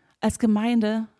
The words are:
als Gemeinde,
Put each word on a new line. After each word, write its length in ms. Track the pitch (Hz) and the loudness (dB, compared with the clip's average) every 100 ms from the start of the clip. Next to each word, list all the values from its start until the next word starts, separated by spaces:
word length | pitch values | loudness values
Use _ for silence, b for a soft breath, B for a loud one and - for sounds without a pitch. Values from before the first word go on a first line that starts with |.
| _ - | _ -4
als 180 | 214 - | -4 0
Gemeinde, 680 | 226 208 233 233 214 220 220 _ | 0 2 2 0 0 -2 -6 _